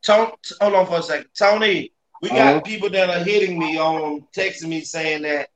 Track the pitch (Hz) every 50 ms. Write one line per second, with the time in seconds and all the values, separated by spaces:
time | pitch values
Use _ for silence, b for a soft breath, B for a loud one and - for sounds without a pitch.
0 | - - 208 214 226 220 - _ - - - - 202 208 202 190 185 156 170 170
1 | 160 - 156 143 - _ _ - 208 196 208 214 220 214 190 156 123 - _ _
2 | _ _ _ - - - - - 131 135 143 151 151 202 214 190 196 202 185 190
3 | 185 180 175 175 175 190 214 208 196 185 180 165 160 156 156 160 160 160 160 160
4 | 156 151 147 147 - _ - 190 190 185 185 - 165 160 165 160 156 - - 165
5 | 160 156 156 151 151 151 147 143 139 - _